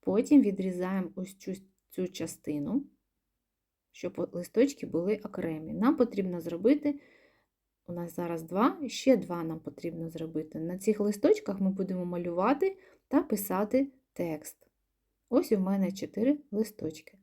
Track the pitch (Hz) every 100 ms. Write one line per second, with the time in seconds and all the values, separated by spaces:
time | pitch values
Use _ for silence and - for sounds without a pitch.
0 | - 196 277 294 214 190 190 180 185 190
1 | 180 - 185 - - 190 - _ _ -
2 | 180 - 165 - - 147 143 226 - _
3 | _ _ _ _ _ _ _ _ _ -
4 | 180 - 180 170 175 - 277 - - 160
5 | 175 214 - - 170 156 160 165 233 311
6 | 240 202 185 175 165 170 214 294 294 285
7 | - _ _ _ _ _ _ _ - 175
8 | 170 170 175 165 160 180 254 381 269 -
9 | 269 240 165 175 165 160 - - 175 165
10 | 165 165 160 160 156 156 165 185 220 208
11 | 208 208 311 427 - 196 190 190 190 185
12 | 180 175 175 170 202 294 381 381 - _
13 | _ 277 - 208 - 185 208 262 277 _
14 | _ - 170 151 151 - _ _ _ _
15 | _ _ _ 240 359 208 190 196 185 196
16 | - - 240 294 - 202 220 - 160 160
17 | - _